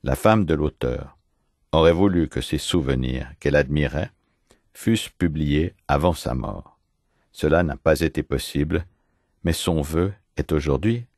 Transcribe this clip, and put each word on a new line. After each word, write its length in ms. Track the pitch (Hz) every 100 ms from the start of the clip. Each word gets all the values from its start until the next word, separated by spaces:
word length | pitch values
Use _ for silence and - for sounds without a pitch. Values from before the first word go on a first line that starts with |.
la 120 | 67 65
femme 300 | 107 110 87
de 80 |
l'auteur, 640 | 78 76 - 64 64 69 _ _ _ _ _ _
aurait 200 | 80 80
voulu 360 | 85 101 87 78
que 140 | -
ses 160 | - 76
souvenirs, 720 | - 90 67 65 64 64 65 -
qu'elle 160 | 71 71
admirait, 560 | 69 73 71 73 - _ _ _ _ _ _
fussent 360 | - - 113 -
publiés 640 | _ 87 76 73 73 85 - -
avant 260 | 71 85
sa 200 | 82 -
mort. 440 | 64 - 95 - _ _ _ _ _ _
Cela 320 | - 78 80
n'a 140 | 87 69
pas 240 | - 78
été 220 | 80 -
possible, 600 | 71 69 - 73 76 80 - _ _ _ _ _
mais 100 | 85
son 280 | 80 - 82
vœu 320 | 71 80 92 98 _ -
est 160 | 73
aujourd'hui 540 | 78 73 67 95 117 120